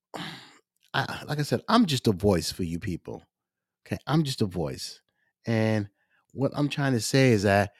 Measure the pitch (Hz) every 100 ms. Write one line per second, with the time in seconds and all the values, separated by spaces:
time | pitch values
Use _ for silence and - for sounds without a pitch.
0 | _ - - - - _ _ _ _ 135
1 | - - - 151 143 123 - 233 180 131
2 | 113 90 101 87 - - 85 85 98 80
3 | - - _ _ _ _ _ _ - 98
4 | - 156 143 - 104 92 71 65 - -
5 | _ _ _ _ - 113 110 107 101 _
6 | _ _ _ 156 135 - 143 147 139 120
7 | - 139 131 107 101 98 98